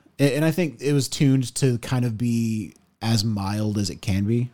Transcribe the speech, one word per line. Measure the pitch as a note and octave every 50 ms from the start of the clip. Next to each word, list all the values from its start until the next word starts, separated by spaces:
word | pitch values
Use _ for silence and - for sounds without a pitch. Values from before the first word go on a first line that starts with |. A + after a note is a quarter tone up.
| _ _ _ -
And, | C#3 C#3+
and | B2 C#3+ D#3+
I | D#3+
think | D#3 F#3 F3+ D3 A#2 A#2
it | B2 C#3+ D3
was | C#3+ B2+ -
tuned | - - D#3 C3+ C3 C3+ B2+ A#2 -
to | - C#3+ C3 A#2+ A#2
kind | - - C3 B2+ A#2+
of | A#2+ A2+ G#2
be | A#2+ A#2+ A#2 A#2 A2+ A2+ A2 G#2+ F#2+ B1 - _ _ _ _ _
as | - A2+ A2+ G#2+ G2+
mild | A#2 G#2+ G2+ F#2+ F#2+ G#2 G#2+ G#2+ G#2+ G2+ G#2+
as | G2+ F#2+
it | C#2 -
can | - - F#2+ G2 G2+
be. | G#2 A#2 A#2+ B2 B2